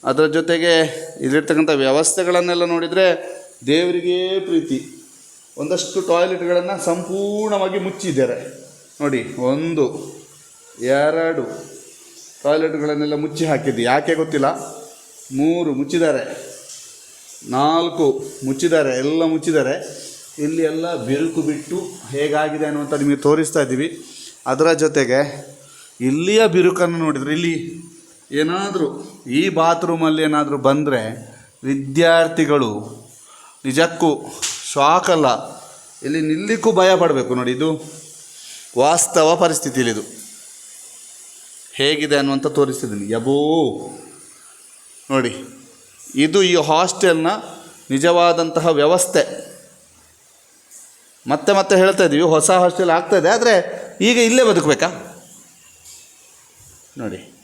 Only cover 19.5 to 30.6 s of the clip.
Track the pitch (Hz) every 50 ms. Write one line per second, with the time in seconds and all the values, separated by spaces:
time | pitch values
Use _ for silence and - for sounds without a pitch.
19.5 | 160 151 135 127 143 180 - - - - - - - - - - - - 147 151
20.5 | 160 165 165 156 156 165 165 170 170 147 127 120 135 143 160 165 - 165 156 151
21.5 | 151 135 - - 165 190 175 - - - - 113 127 139 147 151 143 151 151 156
22.5 | 147 151 151 151 147 147 147 135 147 143 139 143 143 139 - 147 151 156 156 151
23.5 | 151 165 139 127 127 127 147 170 - - - - - - - - - - - 127
24.5 | 131 131 156 165 165 147 156 156 151 156 135 117 127 135 143 143 - - - -
25.5 | - - - - - - - - _ _ 123 131 135 151 170 185 214 220 226 208
26.5 | 165 185 175 180 - - 180 170 170 165 160 156 151 139 131 143 151 165 170 170
27.5 | 165 156 - - - - - - - - - _ - _ _ _ 131 143 156 156
28.5 | 175 190 196 202 180 175 160 139 - - - - - - - 123 123 143 175 196
29.5 | 170 160 160 165 170 165 175 170 170 160 160 160 156 156 156 156 151 151 147 143
30.5 | 139 139